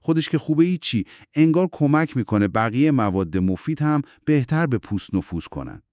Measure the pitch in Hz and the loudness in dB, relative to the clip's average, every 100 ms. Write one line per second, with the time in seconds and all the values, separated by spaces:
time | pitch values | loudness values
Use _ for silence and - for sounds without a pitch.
0 | - 160 151 156 - 151 175 185 - 110 | 0 0 0 -4 0 0 2 0 -2 -4
1 | 95 - - 147 160 160 185 - 147 151 | -4 -12 -8 2 4 4 0 0 2 2
2 | - 127 110 107 104 110 113 117 156 135 | 0 -2 0 0 2 0 -2 2 2 2
3 | 104 95 87 92 92 92 - 160 151 151 | 2 0 -2 0 0 -2 -4 -2 0 0
4 | - _ - 151 123 156 165 113 - 101 | -4 _ 0 0 2 -2 0 -2 -2 -6
5 | - 95 - 85 - 71 64 50 _ | -2 -4 -4 -8 -8 -12 -12 -16 _